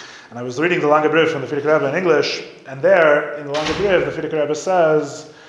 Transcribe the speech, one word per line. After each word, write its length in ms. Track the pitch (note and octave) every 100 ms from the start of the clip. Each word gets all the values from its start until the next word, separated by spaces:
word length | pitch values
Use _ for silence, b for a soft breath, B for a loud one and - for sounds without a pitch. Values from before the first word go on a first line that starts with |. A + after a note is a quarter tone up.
| B B B
And 100 | A#2
I 40 |
was 180 | B2 B2
reading 200 | E3 E3+
the 80 | D3
Langa 200 | D3+ D3+
Briv 220 | D#3 D#3
from 80 | C#3
the 60 | B2
Frierdiker 260 | C#3+ D3
Rebbe 160 | D#3 C#3
in 60 |
English, 480 | D#3 F#3 D3 A2 - - - -
and 160 | C3+
there, 560 | D#3+ F#3+ D#3 D3 D3+ D3
in 80 | C#3+
the 80 |
Langa 180 | D3 D#3 D#3
Briv, 280 | G3+ F3
the 60 | C#3
Frierdiker 320 | D#3+ D3+ D#3
Rebbe 120 | D3
says 760 | D3+ - F#3 D#3+ D#3 C#3+ - - B